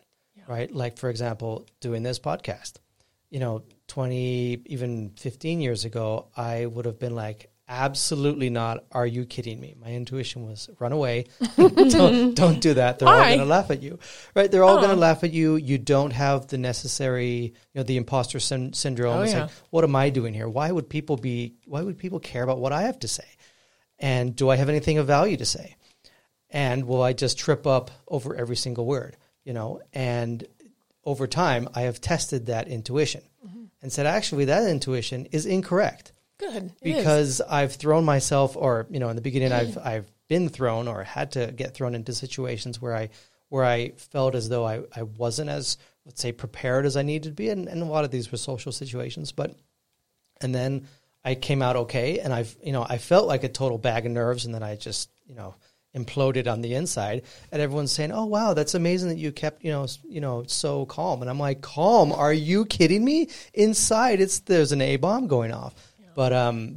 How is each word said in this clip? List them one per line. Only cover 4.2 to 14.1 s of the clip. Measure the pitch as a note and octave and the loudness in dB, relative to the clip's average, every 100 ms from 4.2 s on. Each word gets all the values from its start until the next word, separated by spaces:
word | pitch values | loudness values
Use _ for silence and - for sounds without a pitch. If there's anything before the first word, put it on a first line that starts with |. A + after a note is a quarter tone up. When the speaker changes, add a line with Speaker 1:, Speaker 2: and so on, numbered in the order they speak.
| B2+ B2 B2 A#2+ - | -2 -2 -2 -4 -8
Speaker 2:
even | C3+ B2 A#2 G#2 - | -8 -6 -6 -8 -10
fifteen | C3+ - D#3+ E3+ | -12 -8 -6 -4
years | C3+ A2 | -2 -4
ago, | A2+ A2+ A2 A2 - - | -4 -4 -4 -4 -6 -8
I | A#2 A#2 A#2+ | -6 -4 -4
would | A#2 | -4
have | A#2+ G#2+ | -6 -6
been | B2 A#2 | -6 -6
like, | G#2+ G#2+ - _ - | -8 -10 -18 _ -12
"Absolutely | B2 C#3 C3+ - D3+ C#3+ D3 B2+ | -2 -2 0 -2 0 0 0 -2
not. | A#2 A2+ A2+ - | -2 -2 -4 -6
Are | B2+ A#2+ | -2 -2
you | A#2+ | -2
kidding | B2 - A#2 A2 | -8 -8 -10 -10
me?" | C3 B2+ | -14 -16
My | A#2 | -12
intuition | A#2+ A#2+ C3 A#2+ B2 A2 | -10 -8 -6 -6 -10 -12
was, | G#2+ - G#3 | -14 -16 -6
"Run | A#2+ | -2
away. | D3+ C3 A#2+ B2 - | 0 0 -2 -4 -4
<laughs> | A#3 - | -2 8
Don't, | F4+ - C#4 B3 C4+ A#3+ B3 | 8 10 8 10 8 8 4
don't | A#3 F3 D3+ | 6 6 6
do | E3 | 4
that. | C3 B2 B2 | 6 4 6
They're | C3+ | 8
all | A#4 | 10
Speaker 1:
Why? | C#4+ A#3 | 8 6
Speaker 2:
gonna | C#3 | 6
laugh | F3 F#3+ | 2 2
at | C#3 | -4
you." | C#3 E3+ - | -6 -14 -18